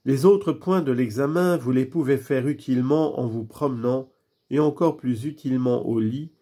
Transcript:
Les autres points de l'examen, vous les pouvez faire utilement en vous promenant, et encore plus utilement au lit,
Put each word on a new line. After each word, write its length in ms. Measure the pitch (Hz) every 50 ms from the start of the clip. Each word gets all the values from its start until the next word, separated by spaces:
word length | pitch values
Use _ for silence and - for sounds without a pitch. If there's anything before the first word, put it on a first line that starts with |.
| -
Les 220 | 131 135 131 143
autres 260 | 190 202 196 196 165
points 300 | 147 160 - 180 190 185
de 100 | 160 135
l'examen, 640 | 123 120 127 113 104 120 139 143 160 175 180 180 131
vous 160 | 120 117 123
les 140 | 127 131 131
pouvez 320 | 131 - - 143 131 139 131
faire 280 | - - 143 131 123
utilement 760 | 143 147 - - - 127 123 127 131 147 160 160 147 - -
en 60 | 123 117
vous 180 | 110 117 117
promenant, 640 | 110 - - 147 139 131 117 117 123 127 131 131 - _ _ _ _ _ _ _ -
et 100 | 135 143
encore 380 | 151 151 147 - 175 160 151 156
plus 260 | - 127 123 107 127
utilement 640 | 156 147 - - 135 131 127 127 123 123 - - -
au 140 | 117 117
lit, 320 | 110 110 123 143 151 160 - _